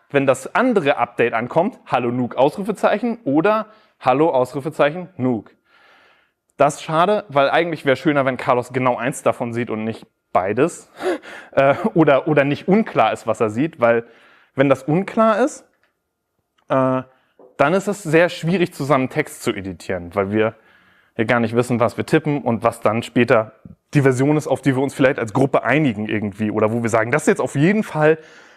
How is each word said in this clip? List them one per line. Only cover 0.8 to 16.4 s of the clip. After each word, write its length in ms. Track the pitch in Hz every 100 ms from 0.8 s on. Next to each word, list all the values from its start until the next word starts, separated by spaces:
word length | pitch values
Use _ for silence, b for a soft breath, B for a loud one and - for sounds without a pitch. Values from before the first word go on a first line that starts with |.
| 143 143
Update 360 | 120 - 117
ankommt, 460 | 117 120 160 190 - -
Hallo 260 | 135 120
Nuke 260 | 123 120 -
Ausrufezeichen 800 | 135 - 196 - 214 208 240 226
oder 440 | - 302 302 220 - b b b
Hallo 300 | 131 131 160
Ausrufezeichen 800 | 131 127 147 147 - 147 170 180 -
Nuke. 360 | 127 117 - _ _ b b b b b b b _ -
Das 180 | 139 -
ist 80 |
schade, 420 | - 160 180 208 -
weil 200 | 143 139
eigentlich 360 | 151 175 156 139
wäre 100 | 127
schöner, 300 | - 147 131
wenn 120 | 127
Carlos 360 | - 123 120
genau 220 | 127 127 120
eins 280 | 117 156
davon 300 | - 113 120
sieht 160 | 117 117
und 140 | 110
nicht 220 | 110 110 - _ _
beides. 600 | 95 92 107 160 - - B
<laughs> 40 | 370 320 B B B -
Äh, 200 | 135 139 220
oder, 340 | 175 151 135 -
oder 180 | 147 139
nicht 220 | 139 -
unklar 460 | 196 220 143 110
ist, 140 | 110 -
was 120 | 110
er 120 | 113
sieht, 280 | 107 160 -
weil 260 | 117 117 117 b b b b -
wenn 140 | 139
das 120 | 135
unklar 560 | - 156 196 - 220 208
ist, 320 | 247 - _ _ _ _ _ _ _ _